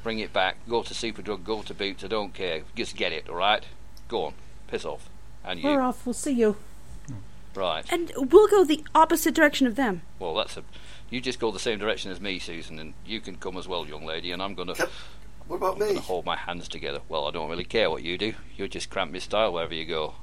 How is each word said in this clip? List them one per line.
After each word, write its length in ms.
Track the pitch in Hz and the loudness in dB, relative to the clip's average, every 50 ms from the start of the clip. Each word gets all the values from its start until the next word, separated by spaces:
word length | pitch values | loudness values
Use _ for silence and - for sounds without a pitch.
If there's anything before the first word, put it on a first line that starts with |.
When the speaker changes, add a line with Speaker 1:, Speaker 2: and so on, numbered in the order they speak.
Speaker 1:
Bring 180 | - 113 110 110 | -2 -2 -2 -2
it 120 | 104 87 | -2 2
back. 240 | - 101 92 92 - - - 110 | 4 4 4 4 2 -2 -4 0
Go 140 | 117 117 | 0 0
to 120 | 104 - 98 | 0 -2 -6
Superdrug, 500 | - - 117 107 110 101 107 104 92 85 | -4 -4 -4 -4 -4 -4 -4 -4 -4 -2
go 180 | 104 110 107 | -2 -2 -2
to 120 | 98 - 95 | -4 -6 -4
Boots. 300 | 95 101 98 95 - 98 | -2 -2 -2 -2 -4 -4
I 20 | |
don't 260 | 95 110 107 101 95 | -2 0 0 0 -2
care. 300 | - - 95 87 80 78 76 - - | -4 -4 -2 -2 -2 -2 -4 -6 -4
Just 200 | - 107 - - | -4 -4 -4 -2
get 160 | - 101 90 | 0 0 0
it, 160 | 82 78 - - | 0 -2 -6 -6
all 60 | 80 | -2
right? 300 | 85 92 104 104 - - - - - - - - - - - | 2 4 4 4 4 2 -6 -10 -10 -10 -10 -10 -10 -6 -2
Go 160 | 117 104 82 | -2 0 0
on. 80 | 73 - - - - - - - - | -2 -4 -8 -10 -10 -10 -10 -8 -6
Piss 160 | - 101 - | -4 -4 -4
off. 240 | 80 73 - - - - - - - - - - | -4 -6 -6 -8 -10 -10 -10 -10 -10 -10 -10 -6
And 160 | - 92 85 | -6 -4 0
you. 80 | - 285 | 2 2
Speaker 2:
We're 120 | 294 269 | 4 4
off. 260 | 254 254 - - - | 2 2 -2 -2 -4
We'll 60 | 247 | -4
see 200 | 240 - - 302 | -4 -2 -2 0
you. 240 | 269 233 226 214 202 - - - - - - - - - - - 120 101 98 - - - - - - | 4 4 4 4 4 2 -6 -10 -10 -10 -10 -10 -10 -10 -8 -8 -8 -8 -8 -10 -10 -10 -10 -8 -4
Speaker 1:
Right. 300 | 98 95 87 78 80 - - | 0 0 2 0 0 -2 -2
Speaker 3:
And 220 | 349 339 339 - - | 0 0 0 -2 -2
we'll 320 | - 277 254 320 403 427 403 | -2 4 10 12 12 12 12
go 160 | 415 403 370 | 10 8 8
the 200 | 277 311 - - - - | 8 4 0 0 4 8
opposite 400 | 311 320 311 339 - - 330 247 | 8 8 8 6 4 4 2 6
direction 320 | 330 311 294 294 - 269 | 8 8 8 8 6 4
of 80 | 247 202 | 4 4
them. 260 | 262 269 220 185 170 - - - - | 4 2 2 2 0 -6 -10 -8 -4
Speaker 1:
Well, 160 | 92 85 80 | -2 0 0
that's 220 | 90 - - - | 0 0 0 -4
a, 60 | 101 - - - - - - - - - - | -8 -8 -8 -10 -10 -10 -10 -10 -10 -8 -6
you 100 | 117 127 | -6 -2
just 200 | 127 131 120 - | -2 -2 -2 0
go 100 | 117 113 | 0 0
the 80 | 98 92 | 0 0
same 200 | - 123 110 101 | 0 0 0 2
direction 320 | 101 110 107 - - 98 | 2 0 0 0 -2 -6
as 80 | 92 87 | -6 -4
me, 180 | 98 101 92 87 | -4 -4 -4 -4
Susan, 400 | - - 85 82 76 - 80 78 | -6 -8 -8 -8 -8 -8 -8 -8
and 160 | 80 78 73 - - | -8 -8 -8 -10 -8
you 160 | 90 110 110 | -8 -8 -6
can 160 | - 98 92 | -6 -8 -10
come 200 | - - 95 90 | -8 -8 -6 -6
as 100 | 90 85 | -6 -6
well, 200 | 90 90 87 78 | -4 -4 -4 -4
young 180 | 76 76 76 78 | -6 -8 -8 -6
lady, 260 | 78 80 85 82 87 | -6 -6 -6 -4 -6
and 120 | 90 87 | -4 -4
I'm 120 | 95 98 98 | -4 -6 -6
gonna 200 | 85 90 90 82 | -6 -6 -6 -2
Speaker 4:
Can, 120 | - 175 170 - - - - - - - - - - - - | -4 -4 -4 -4 -10 -10 -10 -12 -12 -12 -12 -12 -12 -8 -8
what 80 | 165 | -4
about 180 | 180 185 190 185 | -2 -2 -2 0
Speaker 1:
I'm 60 | 196 | 0
Speaker 4:
me? 60 | 208 214 | 0 0
Speaker 1:
gonna 120 | 196 139 | 0 -2
hold 240 | - - 92 85 78 | -2 -2 -4 -2 -2
my 120 | 87 82 | -2 -4
hands 320 | - - 92 87 87 82 - | -4 -4 -6 -6 -6 -8 -8
together. 320 | - 80 76 73 71 71 - - | -8 -6 -6 -6 -6 -6 -6 -4
Well, 180 | 82 78 71 | -2 -2 -2
I 40 | 76 | -2
don't 180 | 80 85 78 76 | -4 -4 -4 -4
really 140 | 82 87 90 | -4 -6 -6
care 260 | - - 113 104 85 | 0 2 4 4 4
what 120 | 78 65 | 2 0
you 140 | - 82 90 | -4 -4 -2
do. 180 | 90 101 113 - - - - - | -2 -2 -4 -4 -6 -10 -10 -8
You 120 | - 98 92 | -6 -6 -6
just 220 | - 87 - - | -6 -8 -8 -4
cramp 220 | - 98 92 78 | -2 -2 -2 -2
my 60 | 82 90 | -4 -8
style 340 | - - - 104 113 104 | -6 -2 2 2 2 2
wherever 220 | 87 85 82 78 82 | 2 -2 -4 -2 -4
you 120 | 80 80 | -6 -4
go. 280 | 78 82 78 76 - - - | -2 -2 -2 -2 -2 -4 -8